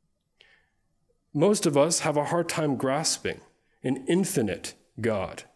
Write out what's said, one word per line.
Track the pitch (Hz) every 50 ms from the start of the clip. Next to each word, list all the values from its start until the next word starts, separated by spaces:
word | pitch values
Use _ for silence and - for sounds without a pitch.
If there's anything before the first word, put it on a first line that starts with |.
| _ _ _ _ _ _ _ _ - _ _ _ _ _ _ _ _ _ _ _ _ _ _ _ _ _ -
Most | 147 160 202 214 208 -
of | 170 143
us | 143 139 170 165 -
have | - 156 143 147
a | 143
hard | 135 165 170 170 170
time | - - 156 143 131
grasping | 113 - 131 135 147 175 - - - - 92 - - - _ _ _ _ _ _ _ -
an | 131 135 - -
infinite | - 170 185 190 170 - 151 113 98 87 - - - - - _ _ _ -
God | 110 113 107 98 92 80 73 - - - _